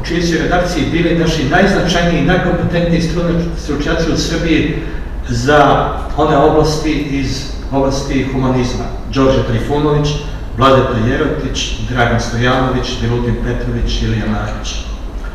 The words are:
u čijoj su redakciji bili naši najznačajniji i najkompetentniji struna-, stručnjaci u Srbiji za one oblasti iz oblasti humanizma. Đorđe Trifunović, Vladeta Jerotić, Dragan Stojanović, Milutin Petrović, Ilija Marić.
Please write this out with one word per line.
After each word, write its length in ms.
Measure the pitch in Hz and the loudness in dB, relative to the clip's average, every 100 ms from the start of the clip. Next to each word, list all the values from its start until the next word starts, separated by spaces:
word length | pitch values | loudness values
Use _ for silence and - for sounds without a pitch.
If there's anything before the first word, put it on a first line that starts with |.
u 40 | |
čijoj 180 | - 170 | -4 -2
su 120 | 170 - | 0 0
redakciji 420 | 139 175 175 143 120 | 0 0 0 0 0
bili 260 | 165 165 170 | 2 2 2
naši 260 | 156 - | 2 0
najznačajniji 800 | 135 180 202 180 165 175 170 151 | 2 4 4 2 2 2 2 2
i 40 | 135 | 2
najkompetentniji 760 | 185 180 165 165 170 170 165 | 2 0 0 0 0 2 0
struna-, 400 | 160 170 170 170 170 - | 0 0 0 0 -2 -4
stručnjaci 500 | - 143 147 165 160 | -4 -4 -2 -2 0
u 40 | 160 | -2
Srbiji 580 | - 156 160 147 - - - - - - - | -2 -2 2 2 0 -2 -4 -6 -6 -6 -4
za 600 | 117 131 151 143 147 - - - - | -2 4 4 6 4 0 -2 -4 0
one 200 | 156 139 | 2 4
oblasti 560 | 156 156 151 - 156 | 4 4 2 0 0
iz 520 | 147 147 135 123 - - - - | -2 -2 -2 -2 -4 -6 -6 -4
oblasti 540 | 135 135 - - 139 120 | 0 0 0 -2 -2 -2
humanizma. 520 | 131 127 127 117 110 - - - | 0 0 2 0 -2 -4 -6 -4
Đorđe 280 | 135 135 117 117 | 2 4 4 2
Trifunović, 600 | 110 - 147 147 147 147 - - - - - | 0 0 0 2 2 2 -2 -4 -8 -6 2
Vladeta 420 | 131 131 120 113 117 | 4 4 4 0 0
Jerotić, 640 | 147 139 - 127 - - - 110 | 0 0 -2 -4 -4 -4 -4 -2
Dragan 300 | 120 113 113 | 0 2 0
Stojanović, 640 | - 117 127 127 131 127 - - | -2 0 0 2 0 0 -2 -2
Milutin 320 | 113 120 117 110 | -2 0 0 -2
Petrović, 580 | 123 123 120 117 110 - | -2 -2 -2 -2 -2 0
Ilija 240 | 110 110 110 | 0 0 -2
Marić. 480 | 104 107 - - - - - - - - | -2 -4 -6 -6 -6 -6 -8 -8 -8 -8